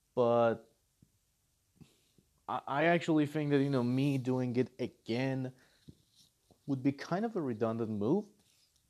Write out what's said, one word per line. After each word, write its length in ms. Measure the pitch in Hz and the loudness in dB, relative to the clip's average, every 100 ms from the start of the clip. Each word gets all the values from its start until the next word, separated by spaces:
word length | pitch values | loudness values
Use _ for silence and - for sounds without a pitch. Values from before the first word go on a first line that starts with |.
| _ | _
but 440 | - 120 117 117 110 - _ _ _ _ _ _ _ _ _ _ _ - _ _ _ _ _ - | 0 4 4 4 2 -6 _ _ _ _ _ _ _ _ _ _ _ -20 _ _ _ _ _ -10
I, 120 | 120 - | -8 -4
I 160 | 139 | 0
actually 420 | 160 175 170 156 147 | 2 2 2 2 2
think 240 | 156 147 | -2 0
that, 80 | 143 | 2
you 120 | 139 | 2
know, 120 | 135 | 0
me 340 | 120 131 139 135 | 0 2 0 0
doing 380 | 127 127 127 | -2 -2 0
it 160 | 120 123 - | 0 -2 -4
again 720 | 120 - - 117 135 135 127 131 _ _ - - _ _ _ _ _ _ - | -10 -10 -6 -4 -2 -4 -6 -12 _ _ -20 -20 _ _ _ _ _ _ -6
would 160 | 131 | -2
be 80 | 135 | 0
kind 320 | 139 - 180 | -2 -4 -4
of 100 | 226 | -2
a 60 | 220 | -2
redundant 500 | 139 110 113 113 110 | -4 -2 -2 0 -2
move. 360 | 107 104 190 202 _ _ _ _ _ _ | -2 0 0 -2 _ _ _ _ _ _